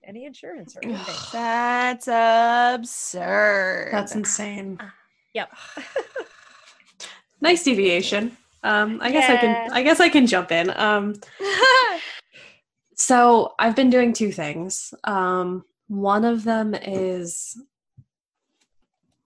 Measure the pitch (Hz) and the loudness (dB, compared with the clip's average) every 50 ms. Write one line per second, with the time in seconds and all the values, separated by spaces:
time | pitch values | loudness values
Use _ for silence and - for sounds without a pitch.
0 | - 190 208 233 269 294 254 - - - 359 269 165 - - - - 233 226 190 | -20 -20 -20 -18 -18 -20 -20 -20 -18 -18 -16 -18 -18 -20 -18 -14 -12 -10 -10 -10
1 | 185 185 165 - - - - 233 233 233 226 240 240 240 247 247 247 247 247 240 | -10 -12 -12 -14 -14 -10 -10 -6 -4 -2 -2 -2 0 0 0 0 -2 -2 -4 -4
2 | - 262 233 226 233 226 226 226 233 233 240 240 240 240 254 240 233 240 - - | -4 -2 0 2 4 4 4 4 4 2 2 2 2 2 0 -2 -8 -10 -12 -12
3 | - - - 180 175 175 196 208 208 208 202 196 185 185 185 - - - - 202 | -10 -10 -8 -8 -4 0 2 2 4 4 2 2 0 -2 -4 -4 -6 -4 -4 -4
4 | 202 - - 214 202 - - - 208 208 202 196 196 196 190 175 208 196 - _ | -4 -4 -6 -4 -4 -4 -4 -4 -6 -8 -8 -10 -10 -12 -12 -14 -16 -20 -20 _
5 | _ _ _ _ _ _ - 220 185 - - - - - - 294 - - - 539 | _ _ _ _ _ _ -10 -10 -10 -10 -14 -20 -20 -18 -18 -18 -16 -10 -8 -10
6 | - - - 523 370 - _ - - - _ - _ - _ _ _ _ _ - | -10 -8 -12 -14 -14 -14 _ -20 -20 -20 _ -20 _ -20 _ _ _ _ _ -20
7 | - - - - _ _ _ - 294 339 359 339 - 285 247 190 196 185 175 175 | -20 -20 -20 -20 _ _ _ -2 2 2 2 4 2 0 2 2 2 2 2 0
8 | 190 - 214 208 226 240 - _ _ _ _ - - 214 214 208 214 214 226 226 | -2 -2 -4 -4 -4 -6 -10 _ _ _ _ -6 -2 0 0 0 0 -2 -4 -6
9 | - 247 269 311 262 254 247 240 240 226 233 233 226 240 247 240 262 294 330 320 | -4 -2 0 2 4 4 4 4 4 2 0 0 -4 -2 -2 0 2 2 4 4
10 | 349 330 - 294 254 226 190 180 175 - 165 170 170 185 - - 214 214 208 208 | 4 6 6 6 4 4 2 0 0 0 0 0 0 -2 -2 0 0 2 2 2
11 | 202 208 208 208 - - - - 392 403 392 381 494 523 508 523 494 440 359 320 | 0 -2 -6 -8 -14 -20 -12 -8 -6 -4 2 4 6 6 6 6 4 2 -2 -6
12 | - - - - _ _ _ - - - _ _ _ _ _ _ _ _ - - | -10 -12 -16 -18 _ _ _ -20 -20 -20 _ _ _ _ _ _ _ _ -6 -4
13 | - - 254 240 240 240 233 220 - - - - 220 233 214 - 262 254 247 254 | 0 4 4 6 8 8 6 6 4 0 -2 0 0 0 2 4 4 4 6 4
14 | 247 240 226 - 220 202 - 175 156 147 147 160 175 190 - - - - - - | 4 2 0 0 -2 -4 -4 -6 -8 -6 -6 -8 -8 -8 -8 -10 -12 -14 -16 -10
15 | - 220 202 190 185 180 185 185 180 180 185 185 - _ _ _ _ - 202 196 | -6 -4 -2 -2 0 0 0 -2 -2 -4 -6 -6 -10 _ _ _ _ -10 -6 -4
16 | 196 196 202 214 226 233 233 226 214 226 226 226 220 214 202 - - 196 190 190 | 0 0 2 2 2 0 0 -2 -2 -2 -2 -2 -2 -4 -6 -6 -8 -6 -4 -4
17 | 185 185 180 180 175 170 - - - - - 233 277 _ _ _ _ _ _ - | -4 -4 -4 -6 -8 -10 -10 -12 -12 -14 -16 -20 -20 _ _ _ _ _ _ -20
18 | - _ _ _ _ _ _ _ _ _ _ _ _ _ _ _ _ _ _ _ | -20 _ _ _ _ _ _ _ _ _ _ _ _ _ _ _ _ _ _ _
19 | _ _ _ _ _ | _ _ _ _ _